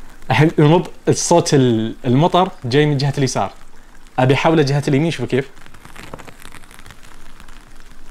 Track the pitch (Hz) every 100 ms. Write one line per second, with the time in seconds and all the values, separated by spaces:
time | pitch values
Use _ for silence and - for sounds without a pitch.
0 | - - - 123 160 - 147 175 - -
1 | - 135 - 175 - 143 127 110 113 -
2 | 131 131 175 180 185 - 120 139 151 139
3 | 139 143 131 123 95 - - - - -
4 | - - 131 135 170 160 135 143 147 139
5 | 165 - 120 127 - - - - - -
6 | - - - - - - - - - -
7 | - - - - - - - - - -
8 | -